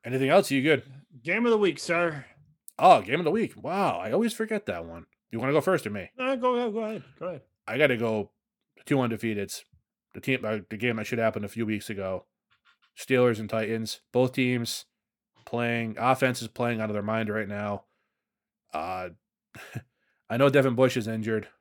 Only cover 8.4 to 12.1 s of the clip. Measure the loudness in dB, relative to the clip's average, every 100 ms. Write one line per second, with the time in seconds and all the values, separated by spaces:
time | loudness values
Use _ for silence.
8.4 | _ _ _ _ -2 0 0 -2 -4 -4
9.4 | -6 -10 -16 _ _ _ _ -8 -2 -2
10.4 | -2 -6 -6 -4 -2 -2 -4 0 0 0
11.4 | -8 -6 -4 -4 -6 -8 -6